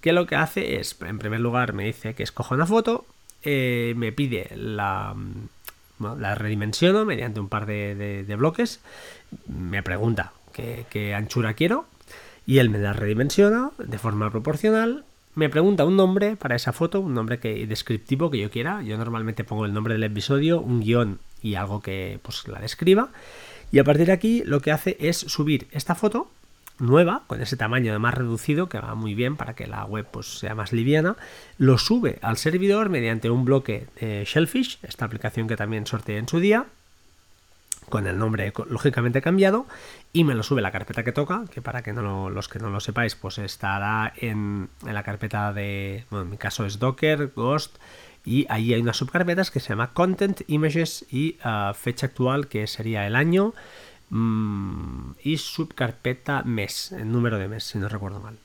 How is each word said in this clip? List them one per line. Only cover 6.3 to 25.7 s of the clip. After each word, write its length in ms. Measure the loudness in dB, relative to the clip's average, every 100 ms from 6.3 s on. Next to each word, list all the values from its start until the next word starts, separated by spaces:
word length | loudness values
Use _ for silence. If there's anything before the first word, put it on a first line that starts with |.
redimensiono 720 | -2 -2 -2 -2 2 4 4
mediante 340 | 2 -2 -4 -6
un 100 | -4
par 160 | -4
de, 300 | -4 -4 -4
de, 300 | -6 -6 -6
de 120 | -6 0
bloques, 440 | 0 2 -4 -4 -18 -20 -20 -20 -20 -18 -12
me 380 | -8 -4 -4
pregunta 480 | -2 0 0 0 -4 -10 -20
qué, 320 | -12 -10 -10 -8
qué 240 | -6 -4
anchura 400 | -4 -2 0 0
quiero, 320 | 2 2 2 -4 _ -20 -20 -20 -14
y 140 | 2 6
él 120 | 6
me 80 | 4
la 140 | 0
redimensiona 760 | 0 0 2 2 6 6 6 0 -6
de 200 | -8 -4
forma 340 | -2 0 0
proporcional, 720 | -2 -2 0 4 4 2 -2 -8 _ _ 0
me 120 | 2
pregunta 360 | 6 4 6
un 120 | 6 6
nombre 380 | 6 6 2
para 220 | 0 -2 0
esa 160 | 0
foto, 260 | 0 0 0
un 160 | 0
nombre 240 | 0 0 -2
que, 300 | -2 -4 -4
descriptivo 640 | -4 -2 -4 0 0 2
que 60 | 0
yo 120 | -2
quiera. 320 | -2 -4 -4
Yo 160 | -4 -4
normalmente 460 | -4 -4 -4 -4
pongo 200 | -4 -2
el 80 | -2
nombre 220 | 0 0
del 80 | 0
episodio, 580 | 0 -2 0 2 4 2
un 200 | 2 0
guión 400 | 4 4 4 -2 -10 -10
y 140 | -4
algo 260 | -4 -2 -6
que, 380 | -6 -6 -6 -8
pues, 280 | -10 -10 -10
la 100 | -10
describa. 520 | -10 0 6 6 4 -6 -20 -20 -18 -18 4
Y 60 | 6
a 60 |
partir 220 | 8 6 6
de 60 |
aquí 300 | 6 4 2
lo 160 | 2 0
que 120 | 2
hace 240 | 0 0 0
es 200 | 0 -2
subir 500 | -4 -2 2 0 -2